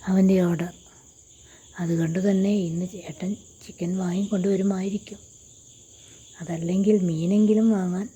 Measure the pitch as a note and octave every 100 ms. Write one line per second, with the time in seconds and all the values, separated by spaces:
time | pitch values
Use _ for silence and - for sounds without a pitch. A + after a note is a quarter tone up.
0 | - F#3+ F#3+ F#3+ F3 E3 F3 - - -
1 | - _ - - - - - - E3+ E3
2 | E3 E3+ G3+ F#3+ G3 G#3 F3 E3 F3+ G3
3 | - D3 F3+ G#3 - - - - F3 F#3
4 | F3+ F3+ G3+ G3+ F#3+ F#3+ G3 F#3+ F#3+ G3+
5 | - G3+ - - - - - - - -
6 | - - - - E3+ E3 E3+ F#3 G3 G#3+
7 | F3+ D#3+ E3+ G#3 G#3+ G#3+ A3+ G#3 F#3 F3+
8 | G#3